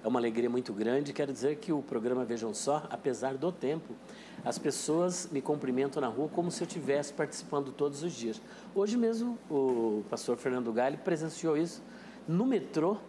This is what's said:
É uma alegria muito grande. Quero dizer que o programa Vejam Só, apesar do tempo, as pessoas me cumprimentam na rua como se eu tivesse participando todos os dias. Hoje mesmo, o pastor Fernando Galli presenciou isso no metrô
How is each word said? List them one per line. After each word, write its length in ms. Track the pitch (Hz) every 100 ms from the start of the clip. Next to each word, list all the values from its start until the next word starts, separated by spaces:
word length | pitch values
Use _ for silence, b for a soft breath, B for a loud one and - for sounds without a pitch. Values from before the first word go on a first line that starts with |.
É 40 | 113
uma 120 | 123
alegria 280 | 117 113 120
muito 220 | 123 123
grande. 400 | 101 110 131 143
Quero 220 | 139 143
dizer 220 | 135 127 147
que 180 | -
o 80 | 151
programa 420 | 135 123 113 127
Vejam 300 | 123 117 113
Só, 320 | 104 - 147 147
apesar 420 | 117 143 120 127 135
do 140 | 160
tempo, 440 | 180 151 160 - 113 B B B B -
as 140 | -
pessoas 680 | 151 131 - 156 180 175 -
me 100 | 143
cumprimentam 580 | 131 151 131 127 139 135
na 80 | 127
rua 200 | 113 151
como 220 | 160 175
se 100 | -
eu 60 | 170
tivesse 440 | 175 131 143 143
participando 600 | - 151 - - 143 139
todos 320 | - 143 143
os 100 | 170
dias. 260 | 139 117 107 B B B 196
Hoje 200 | 208 240
mesmo, 400 | 226 226 240 233 -
o 540 | 151 135 123 113 107 104
pastor 280 | - - 120
Fernando 340 | 135 127 117
Galli 240 | 113 127 147
presenciou 600 | - 165 160 151 165 151
isso 240 | 170 - B B B B -
no 180 | 170 254
metrô 520 | 240 131 160 165 208